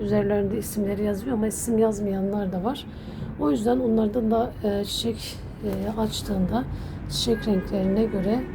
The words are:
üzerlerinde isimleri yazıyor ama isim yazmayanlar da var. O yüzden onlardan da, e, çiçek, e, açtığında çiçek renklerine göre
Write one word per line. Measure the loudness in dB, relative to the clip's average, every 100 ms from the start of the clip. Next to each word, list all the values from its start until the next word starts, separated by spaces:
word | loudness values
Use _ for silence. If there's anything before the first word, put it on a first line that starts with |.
üzerlerinde | 2 2 4 2 2 -2
isimleri | -4 -2 0 0
yazıyor | 0 0 -2
ama | 0 0
isim | -2 0 4
yazmayanlar | 4 2 -2 0 0 0 -2
da | -2
var. | -2 -4 -8 -12 -10 -10 -8 -2
O | 0
yüzden | 2 2 2
onlardan | 4 4 2 2 2
da, | 2 2 0
e, | 0 0 -2
çiçek, | -2 -2 -4 -6 -10 -10 -8
e, | -4 -2 -2 0
açtığında | -2 -2 -2 0 2 0 -2 -4 -6 -8 -6
çiçek | -2 0 0 2
renklerine | 2 2 0 2 2 2
göre | 2 0 0 -2